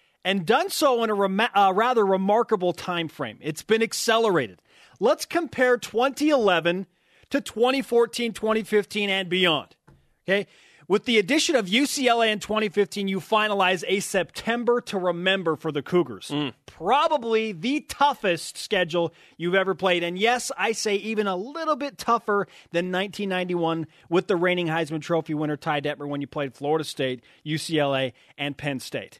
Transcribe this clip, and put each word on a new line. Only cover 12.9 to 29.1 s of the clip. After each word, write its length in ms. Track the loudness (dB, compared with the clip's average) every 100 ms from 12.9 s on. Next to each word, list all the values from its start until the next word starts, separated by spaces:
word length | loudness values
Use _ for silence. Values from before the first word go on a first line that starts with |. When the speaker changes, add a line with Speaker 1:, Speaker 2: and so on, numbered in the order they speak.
| -2 -4
Speaker 1:
you 100 | -4
finalize 640 | 0 0 2 2 2 2 0
a 100 | -2
September 800 | 0 -2 -2 -6 -4 -2 2 0
to 160 | 0 -2
remember 600 | -2 0 0 0 0 -2
for 120 | -4
the 100 | -6
Cougars. 480 | 0 0 0 -6 -6
Speaker 2:
Mm. 240 | -4 -6 -8 -20
Speaker 1:
Probably 840 | -6 0 2 4 0 0 0 0
the 300 | -4 -4 -4
toughest 760 | -4 0 2 2 -2 -2 -4 -12
schedule 560 | -2 0 0 0 -2 _ -20 -8
you've 160 | 0 2
ever 200 | 0 0
played. 260 | 0 0
And 140 | -4 0
yes, 320 | 0 0 -4 -4
I 140 | -4
say 240 | -2 -2 -2
even 320 | -2 -2 -2
a 80 | -4
little 400 | -6 -6 -2 -2
bit 220 | -4 -6
tougher 500 | 0 0 2 -2 -2 -10 -6
than 180 | -4 -2
nineteen 380 | -4 -4 -6 -4
ninety-one 600 | -2 -2 -2 0 -2 -6 _ -2
with 180 | -2 2
the 100 | 0
reigning 300 | 2 0 -2
Heisman 340 | -2 -4 -6
Trophy 320 | -2 -2 -2
winner 240 | -4 -4 -4
Ty 240 | -4 -2
Detmer 260 | -4 -6 -8
when 140 | -8
you 60 | -6
played 260 | -6 -8
Florida 320 | -6 -2 0 -2
State, 360 | -4 -4 -4 _ _
U 140 | -6 -6
C 200 | -2 0
L 140 | 0
A, 200 | 0 -2 -8 _ -8
and 180 | -8 -6
Penn 220 | -6 -6
State. 400 | -6 -10 -10